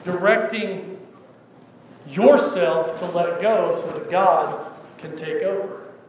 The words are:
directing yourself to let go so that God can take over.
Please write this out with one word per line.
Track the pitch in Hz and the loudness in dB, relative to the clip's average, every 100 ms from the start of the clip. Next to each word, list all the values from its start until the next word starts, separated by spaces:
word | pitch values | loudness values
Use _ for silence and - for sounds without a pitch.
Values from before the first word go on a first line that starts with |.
directing | 180 180 190 220 220 226 196 185 - - - - - - - - - - - - 143 | -4 0 2 2 0 -4 -6 -8 -10 -16 -18 -20 -20 -20 -20 -20 -20 -20 -20 -20 -10
yourself | 143 254 285 196 185 170 160 160 - | 4 6 6 4 0 0 0 -2 -6
to | 180 | -4
let | 170 170 170 | -2 -2 0
go | 202 220 - - | 2 2 0 -2
so | - - | -6 -8
that | - | -2
God | 180 190 170 151 151 - - - - | 4 4 4 0 -6 -12 -16 -20 -18
can | 156 156 | -14 -12
take | 160 156 | -6 -2
over. | 190 196 190 - - - | -2 -2 -6 -10 -16 -20